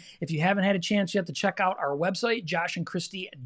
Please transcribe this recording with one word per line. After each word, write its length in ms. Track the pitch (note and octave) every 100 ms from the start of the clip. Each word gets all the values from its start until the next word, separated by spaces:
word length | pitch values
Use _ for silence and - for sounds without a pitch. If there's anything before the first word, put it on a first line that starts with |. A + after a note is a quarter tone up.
| - -
If 120 | E3
you 80 | D#3
haven't 240 | F3+ G3+
had 100 | F#3+
a 60 | G3
chance 340 | - G#3 F#3
yet 100 | G3+ E3+
to 40 |
check 280 | C#3+ G3 F#3
out 160 | F#3+ G3
our 180 | C#3+ C#3+
website, 480 | F3 F#3 A#3 A#3 D#3+
josh 300 | E3+ E3+ F3
and 80 |
christy 460 | E3 F3+ - F#3+ - C#3